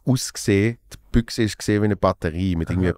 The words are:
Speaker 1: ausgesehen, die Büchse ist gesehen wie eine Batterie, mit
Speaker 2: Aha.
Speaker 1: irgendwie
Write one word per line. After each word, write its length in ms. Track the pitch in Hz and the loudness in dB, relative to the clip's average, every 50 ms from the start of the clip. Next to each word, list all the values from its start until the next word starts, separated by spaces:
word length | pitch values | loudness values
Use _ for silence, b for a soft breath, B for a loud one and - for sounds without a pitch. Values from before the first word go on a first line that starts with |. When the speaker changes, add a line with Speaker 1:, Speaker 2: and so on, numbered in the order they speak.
| _ | _
Speaker 1:
ausgesehen, 720 | 135 127 127 - - - - - - 101 98 104 113 120 - _ _ - | 0 0 0 -2 -6 -10 -6 0 2 2 2 2 0 -2 -6 _ _ -20
die 40 | - _ _ | -20 _ _
Büchse 300 | - 117 117 - - - | 0 0 0 0 -2 -2
ist 160 | 113 104 - | 0 -2 -2
gesehen 240 | - - - 107 104 | -4 -2 0 0 2
wie 40 | 104 | 2
eine 100 | 107 101 | 0 0
Batterie, 600 | 90 - 95 92 - - 85 78 87 95 95 87 | 2 2 0 0 0 -4 -4 -2 -2 -2 0 0
mit 120 | 82 82 - | -2 -2 -2
Speaker 2:
Aha. 40 | 87 | 0
Speaker 1:
irgendwie 180 | 90 92 90 82 | 0 0 0 0